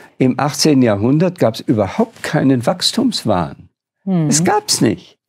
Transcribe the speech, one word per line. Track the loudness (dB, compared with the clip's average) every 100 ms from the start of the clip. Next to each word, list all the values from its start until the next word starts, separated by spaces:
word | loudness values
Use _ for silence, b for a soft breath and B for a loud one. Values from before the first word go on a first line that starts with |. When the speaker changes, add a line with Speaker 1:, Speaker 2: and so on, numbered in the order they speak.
| B B
Speaker 1:
Im | 0 0
achtzehnten | -2 0 2 4
Jahrhundert | 4 2 2 2 0 0
gab's | -2 -2
überhaupt | -2 0 0 -2 -4 -4
keinen | -4 0 2 2 0
Wachstumswahn. | -2 -4 0 -2 -2 -2 -2 -2 -8 -20 _ _ _
Speaker 2:
Mhm. | -2 0 0
Speaker 1:
Es | 0
gab's | 0 -2 -2 0
nicht. | 0 -2 -10 _